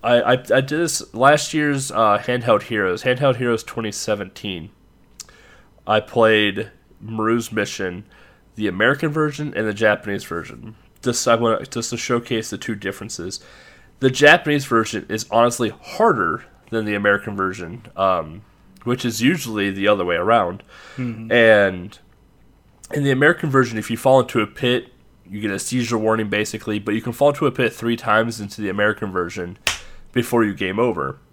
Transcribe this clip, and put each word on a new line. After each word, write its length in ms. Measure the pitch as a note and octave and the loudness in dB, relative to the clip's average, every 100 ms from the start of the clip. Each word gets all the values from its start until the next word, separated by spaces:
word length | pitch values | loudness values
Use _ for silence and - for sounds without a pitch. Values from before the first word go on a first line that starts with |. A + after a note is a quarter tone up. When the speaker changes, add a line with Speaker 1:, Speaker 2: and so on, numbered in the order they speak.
Speaker 1:
I, 200 | A2 A#2+ | 4 4
I, 100 | - | 4
I 20 | C3 - B2 | 0 2 0
did 80 | C3+ | 2
this 440 | D3+ E3+ - - | -2 -2 -4 -8
last 400 | A2+ C3 D3 - | 2 4 4 2
year's, 380 | D#3 D3+ C#3 C3+ | -2 0 -2 -4
uh, 280 | - A2 G#2 | 2 4 2
Handheld 440 | - B2 A2+ G#2+ | 0 -4 2 2
Heroes, 400 | - A2 F#2+ F2+ | 2 -2 0 0
Handheld 320 | C3 B2+ C#3 A#2+ | -2 0 0 0
Heroes 280 | A#2+ A2+ | 0 -2
twenty 280 | - - A2 | -4 -8 -8
seventeen. 760 | G2+ - G#2 F#2+ - G#2+ F#2 D#2+ _ _ _ _ _ - - - - _ _ - | -8 -4 -4 -4 -10 -8 -8 -10 _ _ _ _ _ -20 -20 -20 -20 _ _ 0
I 120 | G#2+ | 0
played 720 | - - A2 G#2+ G#2 G2 G#2 _ _ _ | 0 2 4 4 2 -2 -10 _ _ _
Maru's 520 | G#2 A2 A2 A#2+ A2+ | -12 -4 0 0 -2
Mission, 540 | A2 G2+ - F#2+ F2 G#2 - - _ _ - | -4 -4 -4 -6 -8 -14 -20 -20 _ _ -6
the 120 | G#2 | -4
American 420 | F#2 A2+ C#3 D#3+ | 2 2 2 -2
version 440 | D3+ D3+ C#3+ D3+ - | -2 -2 -2 -8 -4
and 120 | A2 | -4
the 60 | |
Japanese 500 | G#2 A2 G2+ G#2+ G2+ | 2 2 2 -2 -8
version. 520 | - E2+ - - A2 A2+ _ _ | -6 -10 -10 -16 -18 -20 _ _
Just, 260 | - A#2+ - | -4 -2 2
I 80 | A#2 | 2
wanna, 280 | A#2+ A2+ - | 2 0 -4
just 260 | - A#2 | -8 -6
to 60 | A#2 | -8
showcase 520 | - A#2+ A#2+ A2+ G#2+ | -2 -2 -2 -6 -4
the 80 | G2 | -10
two 180 | - G#2+ | -8 -6
differences. 640 | G2 G2 G2 - F2 - - - - - - _ | -6 -8 -10 -12 -10 -12 -16 -20 -20 -20 -20 _
The 100 | C3+ | 0
Japanese 560 | B2+ D3 F3 D#3 D3 C3 | 6 6 6 4 -2 2
version 400 | A#2 A2 G#2+ - | 0 0 -4 -6
is 160 | A2 - | -8 0
honestly 400 | A2+ A#2+ A#2+ A#2 | 4 4 2 -4
harder 760 | - - - A3+ C#3 F2 - - _ _ | -4 -16 0 2 2 0 -2 -8 _ _
than 140 | A2+ G#2+ | -4 -2
the 100 | G#2 | 0
American 400 | G2+ G2+ - G2 | 2 2 0 -2
version, 500 | F#2+ F#2 E2+ A2 - - | -2 -2 -12 -14 -16 0
um, 460 | F#2+ F2+ D#2 E2+ G#2 _ _ - | 0 2 -4 -12 -20 _ _ -12
which 220 | - B2+ B2 | -4 -2 -2
is 160 | G#2 | 2
usually 480 | B2 F3 A#2+ G#2+ G2+ | 2 2 -4 -2 -2
the 180 | G2 G2+ | 0 2
other 160 | G#2 | 2
way 120 | F2+ E2+ | 2 0
around. 480 | F#2 A#2 F2+ F#2+ - - - - | 2 2 2 -6 -16 -20 -20 -10
Speaker 2:
Mm-hmm. 340 | B2 A2 A2+ | -8 -8 -2
Speaker 1:
And 680 | A#2 A2+ G#2+ G2+ F#2 F2+ - _ _ _ _ _ _ _ _ - | 4 6 6 6 0 -12 -18 _ _ _ _ _ _ _ _ -8
in 120 | D3 | -2
the 80 | C#3 | 0
American 380 | C3 D3 E3+ D#3+ | 4 4 4 2
version, 260 | C3+ A#2+ A2+ | 2 2 0
if 140 | G#2+ | -6
you 60 | A2+ | -2
fall 220 | C3+ C3 | 4 4
into 220 | B2 A#2+ | 4 0
a 60 | G#2+ | -2
pit, 440 | - B2+ B2 - _ _ _ - | -2 0 0 -4 _ _ _ -16
you 100 | G2+ | -6
get 120 | G#2 | -4
a 80 | G2 | -4
seizure 380 | - B2+ A#2 A#2 | -4 -4 -2 0
warning, 320 | A2 A2 G#2+ | 2 0 0
basically, 500 | G2+ G#2+ G#2+ - G#2+ | -2 -2 -6 -6 -4
but 160 | G#2 G#2+ | -2 -4
you 60 | |
can 120 | A#2+ | -4
fall 160 | A2+ C#3+ | 0 2
into 160 | C#3 D3 | 2 -2
a 60 | |
pit 220 | A#2+ A#2+ | 0 -2
three 220 | - A#2 A#2 | -2 -4 -2
times 460 | - G#2+ A2+ A2 | 2 2 2 -4
into 200 | G2+ - | -12 -8
the 80 | G#2 | -6
American 420 | G2 G#2 - G#2 | 0 0 -2 -6
version 460 | F#2 E2+ - F2 F2 - - - - - | -4 -6 -6 -10 -6 -6 -6 -12 -20 -6
before 320 | - A2+ A#2+ | -4 0 2
you 100 | A2 G2 | 0 0
game 240 | F#2+ G2 | -4 0
over. 400 | A#2+ F#2+ C2+ C#2 _ | 0 0 -6 -8 _